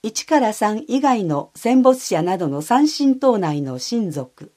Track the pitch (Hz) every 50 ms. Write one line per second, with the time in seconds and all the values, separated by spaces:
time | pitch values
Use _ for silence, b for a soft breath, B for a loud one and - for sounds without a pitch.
0 | - 220 220 - - - 320 302 262 214 214 - 240 208 214 220 - - 226 269
1 | 262 277 254 226 196 165 151 143 - - _ - - 226 254 262 247 254 262 254
2 | - - 196 160 160 180 190 180 180 147 139 143 156 - 240 262 294 302 302 -
3 | 285 269 262 262 - 269 240 208 185 160 147 147 143 135 127 127 - - 233 233
4 | 220 180 147 143 127 127 _ _ 147 - _